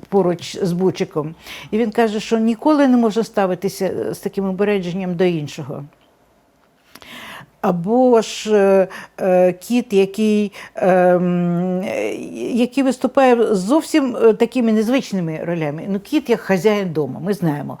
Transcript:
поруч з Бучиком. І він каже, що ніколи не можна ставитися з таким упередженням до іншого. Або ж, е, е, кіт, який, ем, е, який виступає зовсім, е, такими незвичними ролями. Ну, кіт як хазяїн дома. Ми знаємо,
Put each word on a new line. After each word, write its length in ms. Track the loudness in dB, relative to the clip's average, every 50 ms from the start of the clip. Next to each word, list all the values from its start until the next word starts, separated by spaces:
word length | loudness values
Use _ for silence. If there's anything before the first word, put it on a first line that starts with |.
| -8 -2
поруч 500 | 0 2 2 2 0 -4 -6 -12 -8 -4
з 100 | -2 -2
Бучиком. 600 | 0 0 0 0 0 -2 -4 -4 -4 -6 -6 -6 -10 -14 -18 -18 -16 -16 -10 -4
І 80 | -2 -2
він 120 | -2 0
каже, 300 | 0 0 0 0 0 -4
що 180 | -4 -2 0 0
ніколи 500 | 2 0 0 0 2 2 4 4 4 4
не 80 | 4
можна 280 | 4 4 2 0 0 -4
ставитися 880 | -2 -2 0 0 0 0 -2 -4 -4 -4 -2 -4 -4 -2 -4 -4 -6 -6
з 40 | -6
таким 300 | -8 -8 -6 -4 -4 -2
упередженням 640 | -2 -2 0 0 0 -2 -2 -4 -6 -6 -6 -4 -2
до 100 | 0 0
іншого. 600 | 0 0 -2 -4 -6 -10 -10 -12 -10 -10 -12 -14 -16 _ _ _ _ _ _ _ _ _ _ _ _ _ _ _ _ _ _ _ _ -20 -20 -20 -20 -20 -18 -18 -18 -18 -20 -20 -20 _ _
Або 600 | -2 -2 -2 0 0 0 2 4 4 4 4 4
ж, 320 | 2 0 -6 -8 -2 0 2
е, 320 | 4 4 4 4 4 2 0 -4 -12 -18 -16 _ -4
е, 320 | 0 2 4 4 4 4
кіт, 400 | 2 -2 -4 -2 -2 -2 0 0
який, 600 | 2 2 2 2 0 0 0 2 2 2 0 -2 -6 -12 -20 -14 -6
ем, 1040 | 0 2 4 4 4 6 4 4 4 2 0 0 0 0 0 0 -2 -2 -2 -4 -4 -4
е, 300 | -6 -4 -4 -4 -4 -6 -8 -10 -12 -10 -8 -6 -2 0
який 280 | 0 0 0 0 0 0
виступає 720 | 0 0 0 -2 0 2 4 4 6 4 4 4 2 0
зовсім, 600 | 0 0 2 0 0 0 0 0 0 0 0 0
е, 160 | 2 4 4
такими 400 | 4 4 0 0 0 0 0 2
незвичними 680 | 2 2 2 0 0 -2 -2 -2 -4 -4 -4 -4 -6 -6 -6
ролями. 380 | -4 -4 -4 -4 -4 -6 -6 -6 -6
Ну, 120 | -6 -6
кіт 300 | -4 -2 -2 -2 0 0
як 100 | -2 0
хазяїн 520 | 0 0 0 2 2 2 2 2 0 -2
дома. 280 | -2 -4 -4 -4 -6 -6 -4
Ми 100 | -4 -4
знаємо, 440 | -2 -2 -2 -2 -2 -6 -10 -12 -14